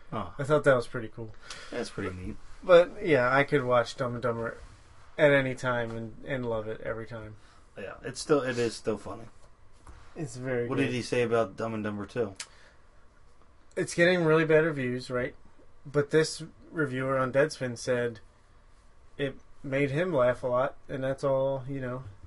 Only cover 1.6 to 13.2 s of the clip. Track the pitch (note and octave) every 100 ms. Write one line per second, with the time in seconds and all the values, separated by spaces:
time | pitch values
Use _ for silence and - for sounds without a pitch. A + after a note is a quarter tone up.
1.6 | - A#2+ A2+ - G2 F#2 F#2 G#3 - -
2.6 | - F3 F3+ - G3 C#3 B2 C3+ C#3 D3
3.6 | B2 B2 A#2 - B2+ A#2+ B2 A#2 A2+ -
4.6 | - - - - - - D3+ C#3+ C3 B2
5.6 | B2+ B2 A#2 A2+ A2+ G#2+ - C3+ B2 A2
6.6 | G#2+ A2 - A2+ A2 A#2 A2 G#2+ - -
7.6 | - - F#2+ - A2+ A#2+ - D3 B2+ A#2+
8.6 | A#2 A2 - G#2+ - A2 A2+ - - -
9.6 | - - - - - - D3 B2 B2+ B2
10.6 | A#2+ C3+ C3+ B2 A2+ B2 A#2 A#2 A2 -
11.6 | A2+ A2 G#2 G#2 G2+ - G#2+ G2 - -
12.6 | - - - - - _